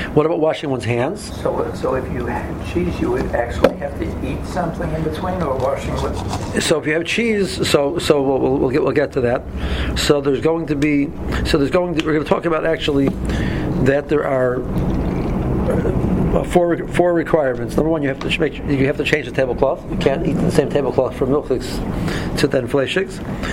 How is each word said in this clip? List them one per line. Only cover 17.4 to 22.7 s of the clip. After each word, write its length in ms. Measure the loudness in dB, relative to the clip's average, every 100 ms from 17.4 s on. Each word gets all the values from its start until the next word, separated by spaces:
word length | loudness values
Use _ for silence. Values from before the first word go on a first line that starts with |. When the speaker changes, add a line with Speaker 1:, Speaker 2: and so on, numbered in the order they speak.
| 2 0 -2 0
Speaker 1:
Number 120 | 2
one, 120 | 2
you 80 | 0
have 100 | -2
to 200 | -2 0
make, 180 | -2 -2
you 300 | -2 2 2
have 100 | 0
to 60 | 0
change 220 | 0 0
the 40 |
tablecloth. 580 | -2 0 2 2 0 -4
You 80 | 0
can't 300 | 2 2 0
eat 60 |
the 180 | 0 2
same 180 | 2 2
tablecloth 460 | 2 0 2 0 0
from 140 | 0
milchiks 480 | 0 0 -2 -4 -6 -4 -2 -2 -2 -4 0
to 80 | 0
then 200 | 0
fleishiks. 540 | 0